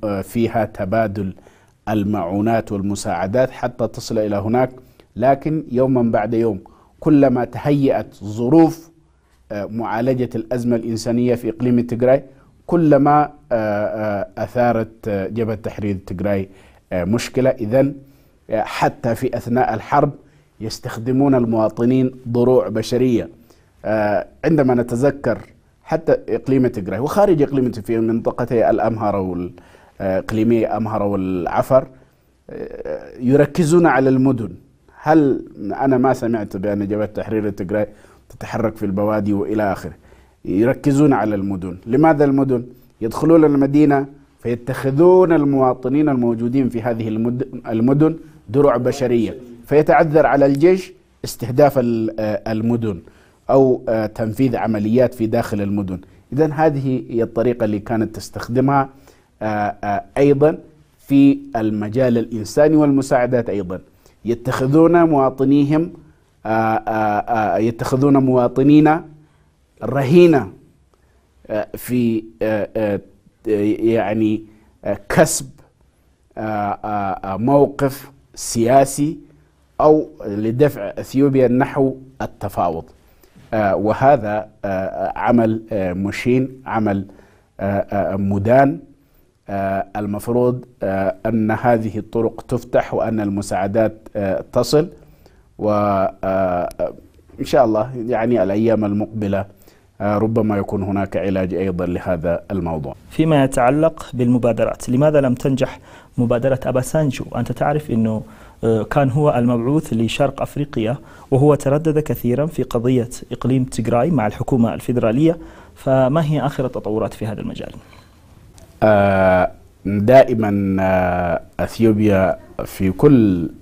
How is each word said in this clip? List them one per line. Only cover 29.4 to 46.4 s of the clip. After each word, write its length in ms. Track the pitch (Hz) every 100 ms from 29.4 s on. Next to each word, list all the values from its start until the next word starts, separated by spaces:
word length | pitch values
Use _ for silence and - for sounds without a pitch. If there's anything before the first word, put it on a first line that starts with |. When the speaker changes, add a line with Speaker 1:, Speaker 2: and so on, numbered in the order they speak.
| 87 - - - - -
Speaker 1:
آه، 180 | 98 92
إقليمي 480 | - 110 110 117 107
أمهرة 380 | 104 110 107
والعفر، 840 | 101 98 92 92 82 104 - 131 131 - _ _ _ _ -
آه، 680 | - - - - 76 - -
يركزون 680 | 123 139 143 175 151 175 165
على 220 | 131 135
المدن. 400 | 131 135 131 101 87 _ _ _ -
هل 420 | 147 160 143 113 - -
أنا 400 | 98 - 135 127
ما 140 | 135
سمعت 440 | 127 113 117 101 98
بأن 320 | 104 101 101
جبهة 180 | 104 104
تحرير 440 | 101 107 110 104
تيغراي 360 | 101 92 104 104 - - _ _
تتحرك 480 | - - 120 110 107
في 100 | 104
البوادي 460 | 95 104 107 101
وإلى 400 | 101 95 107 104
آخره؟ 200 | 90 82 - _ - _ _
يركزون 680 | - 90 120 131 147 139 147
على 220 | 117 107
المدن. 420 | 101 98 98 92 - 117
لماذا 380 | 131 160 147
المدن؟ 400 | 143 135 131 123 120 - _ -
يدخلون 440 | 113 - 156 165
المدينة 600 | 151 143 139 147 147 139 139 - _ _
فيتخذون 920 | 117 120 - 127 135 139 175 185 180
المواطنين 760 | 160 143 139 131 131 127 143 151
الموجودين 600 | 127 120 113